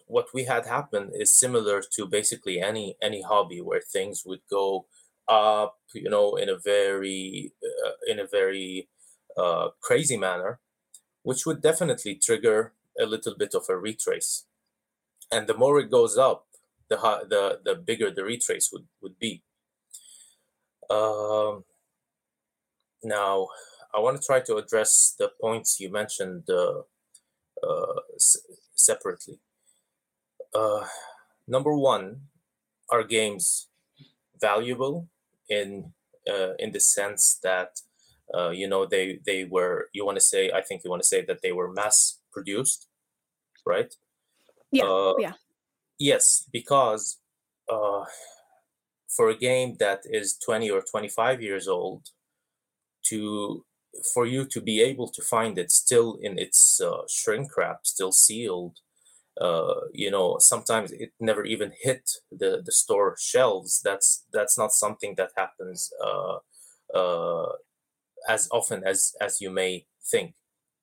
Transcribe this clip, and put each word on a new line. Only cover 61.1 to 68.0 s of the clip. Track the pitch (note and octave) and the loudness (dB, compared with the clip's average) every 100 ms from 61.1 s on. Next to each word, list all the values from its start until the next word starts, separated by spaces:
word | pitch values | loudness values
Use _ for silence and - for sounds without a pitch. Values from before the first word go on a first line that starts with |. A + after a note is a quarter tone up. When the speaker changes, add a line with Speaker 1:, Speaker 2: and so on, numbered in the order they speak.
| - | -6
Speaker 1:
never | A2+ G#2 | -2 0
even | G#2 G#2+ G2+ - | -2 -4 -6 -4
hit | C3+ B2+ - - - | -4 -4 -4 -8 -10
the, | F#2+ F#2+ F2+ | -4 -2 -2
the | F2 | 0
store | - - G2+ G2 F2 | 0 2 2 2 0
shelves. | - B2+ B2+ F#2+ F2+ - | -2 2 2 0 -2 -2
That's, | G2+ G2 - - _ | -2 0 2 0 _
that's | A2 G#2 - | -2 0 2
not | G#2+ | 2
something | - G#2 G#2+ G2+ F#2 | 2 0 -4 -8 -4
that | F#2 - | -4 -2
happens, | F#2 - F#2 F2 - - | -4 -6 -12 -8 -10 -6
uh, | G#2 G2 F#2 F#2 _ _ - _ - | -4 -4 -4 -8 _ _ -20 _ -4
uh, | F2+ F2+ E2+ E2+ E2+ - - _ _ _ _ | 0 0 0 -2 -2 -4 -8 _ _ _ _